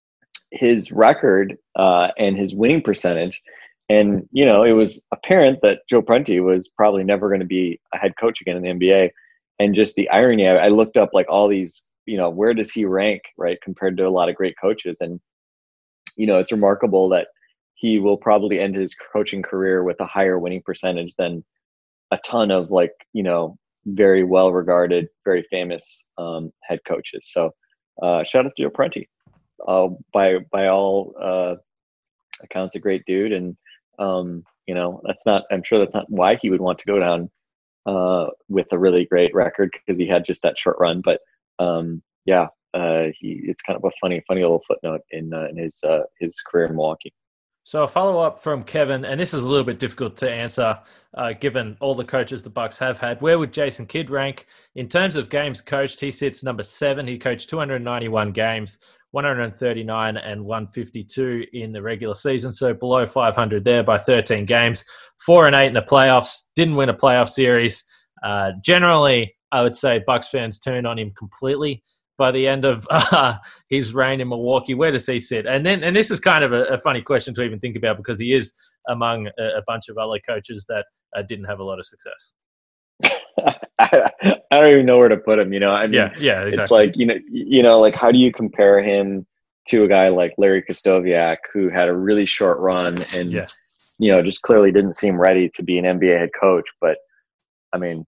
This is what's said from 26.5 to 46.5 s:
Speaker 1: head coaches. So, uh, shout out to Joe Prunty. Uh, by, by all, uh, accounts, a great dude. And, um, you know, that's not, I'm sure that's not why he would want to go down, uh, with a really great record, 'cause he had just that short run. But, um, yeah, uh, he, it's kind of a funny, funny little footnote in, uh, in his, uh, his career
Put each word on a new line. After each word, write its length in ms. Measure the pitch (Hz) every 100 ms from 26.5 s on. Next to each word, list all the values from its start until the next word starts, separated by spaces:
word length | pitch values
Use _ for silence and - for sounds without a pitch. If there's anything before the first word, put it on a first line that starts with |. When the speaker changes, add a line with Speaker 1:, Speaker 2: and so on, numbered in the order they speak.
| -
Speaker 1:
head 160 | - 85 -
coaches. 420 | 92 - - -
So, 200 | 90 82 - _ _ _ -
uh, 220 | 87 85
shout 220 | 78 131 135
out 60 | -
to 60 |
Joe 60 | 143
Prunty. 380 | - 156 - - _ _ _ _ - -
Uh, 220 | 95 92 90 _
by, 260 | 101 98 92 -
by 160 | 98 98
all, 460 | 95 98 98 95 -
uh, 340 | 95 92 90 90 _ _ _ _ _ _ _ -
accounts, 320 | - 95 92 95
a 40 |
great 240 | 101 95 -
dude. 260 | 95 107
And, 240 | 98 90 - _ _ _ -
um, 440 | 98 92 87 85 - _ -
you 80 |
know, 280 | 90 87 87 -
that's 200 | 95 113
not, 160 | 98 -
I'm 100 | 95
sure 160 | - 110
that's 160 | 95
not 160 | 104 -
why 260 | 101 92 120
he 140 | 107
would 120 | 92
want 180 | 92 87
to 60 | -
go 120 | 101
down, 320 | 87 85 87 _ _ _ _ _ 104
uh, 420 | 95 92 90 78 - -
with 160 | 98 85
a 80 | 87
really 260 | 92 90 85
great 280 | 90 87 95
record, 360 | 85 - 95 - -
'cause 120 | 90
he 80 | 87
had 180 | 90 87
just 160 | 87
that 160 | 87 -
short 200 | 95 -
run. 220 | 87 87 90
But, 160 | - _ _ _ -
um, 420 | 87 82 85 82 - _ -
yeah, 220 | 90 85 _ _
uh, 340 | 90 85 82 80 -
he, 220 | - -
it's 180 | - 90
kind 160 | - -
of 60 |
a 80 | 95 -
funny, 220 | 92 87 -
funny 140 | 92
little 220 | 87 82 -
footnote 340 | - 82 78 -
in, 200 | 80 80
uh, 140 | 80 78
in 80 | 85
his, 260 | 82 -
uh, 200 | 78 78 76 -
his 220 | 85 -
career 240 | -